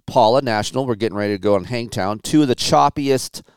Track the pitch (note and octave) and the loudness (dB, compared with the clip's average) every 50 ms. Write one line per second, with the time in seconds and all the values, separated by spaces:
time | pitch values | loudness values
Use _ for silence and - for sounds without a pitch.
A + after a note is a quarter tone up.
0 | _ - - C3 A2+ G#2+ A#2+ C3+ C#3 B2 A2 G#2+ G2+ - - C3 C3+ B2+ A#2 G2 | _ -4 0 2 4 4 4 2 2 0 0 -2 -2 -4 -4 -4 -2 -2 -2 -2
1 | A2+ G#2+ F2 G#2 G#2 G#2 G#2 F#2+ F#2 G#2 G2+ G2 F2+ F#2 B2 A#2 A#2 A2+ - G#2 | -2 -4 -2 -2 -2 -2 -2 -2 0 0 0 0 0 -4 -8 -8 -8 -6 -6 -4
2 | F#2 F#2+ G#2+ A2 - - - D3+ D3+ C3 A#2+ - - - D#3+ D3 C#3+ C#3+ - - | -4 -4 -4 -6 -4 0 2 2 4 2 0 -2 0 2 2 4 4 2 0 -2
3 | C#3+ C#3 C3+ B2+ - - - - - _ _ | -2 0 0 0 -2 -6 -14 -16 -20 _ _